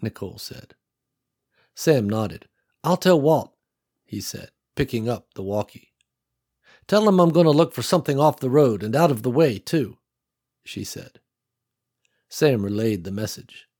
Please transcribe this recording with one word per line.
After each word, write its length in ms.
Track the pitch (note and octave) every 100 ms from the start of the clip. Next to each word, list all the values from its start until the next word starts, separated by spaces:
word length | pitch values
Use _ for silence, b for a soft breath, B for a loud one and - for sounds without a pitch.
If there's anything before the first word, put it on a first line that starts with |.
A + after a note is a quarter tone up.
Nicole 380 | A2 - F#2+ G2+
said. 360 | - - - _ _ _ _ _ _ _ _ _ _
Sam 340 | - E3 C#3 G2+
nodded. 400 | A2 G#2 E2 - _ _ _
"I'll 140 | D#3 F3+
tell 240 | F3+ E3
Walt," 340 | D3 D3 - _ _ _ _ _ _
he 160 | G#2
said, 280 | - G2 - _ _ -
picking 340 | C3+ A#2 A2+
up 240 | A2+ -
the 80 | -
walkie. 500 | G2 G#2 - - _ _ _ _ _ _ _ _ b b -
"Tell 200 | G3+ G#3+
him 140 | F#3
I'm 80 | E3+
gonna 220 | D#3+ E3
look 240 | D3 F3
for 80 | -
something 360 | - F3+ C#3+ C#3
off 220 | D3+ -
the 80 | C3
road 340 | C#3 C3+ G2+
and 140 | G#2+ C3+
out 140 | E3
of 120 | A2+
the 80 | B2
way, 280 | B2+ D#3 F#2+
too," 400 | - E3 A2 - _ _ _ _ _ _
she 200 | - -
said. 360 | G2+ - - _ _ _ _ _ _ _ _ _ _ _ _
Sam 320 | - D3+ A#2
relayed 420 | G2 G#2 A2+ G2+
the 60 | F2
message. 580 | G2+ G#2+ - - - _